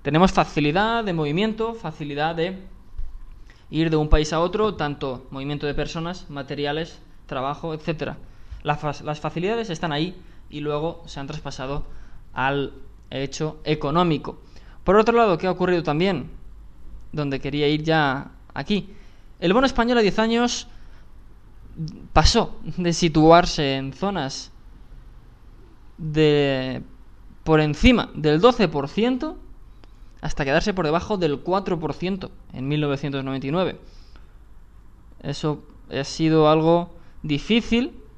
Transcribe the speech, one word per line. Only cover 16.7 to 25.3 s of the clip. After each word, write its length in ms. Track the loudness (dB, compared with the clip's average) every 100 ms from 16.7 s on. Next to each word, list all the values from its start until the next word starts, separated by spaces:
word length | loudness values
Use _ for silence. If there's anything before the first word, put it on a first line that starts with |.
| -16 -14 -14 -10
Donde 260 | -4 -4 -4
quería 300 | -4 0 2
ir 140 | 2
ya 480 | 2 2 2 0 -6 -16 -14
aquí. 340 | -10 -2 -2 -2 -16 -20 -20 -20 -4
El 140 | 2
bono 140 | 4 4
español 320 | 2 2 4
a 20 |
diez 180 | 4 2
años 500 | 2 2 2 -2 -10 -16 -18 -18 -20 -20 -20 -20 -20 -20 -18 -12 -12 -12 0
pasó 440 | 4 4 4 0 -4 -8 -2
de 160 | 0
situarse 800 | 2 4 6 10 10 8 0 0 0
en 160 | -4
zonas 580 | -4 -4 -2 -6 -8 -14 -18 -20 -20 -20 -20 -20 -20 -20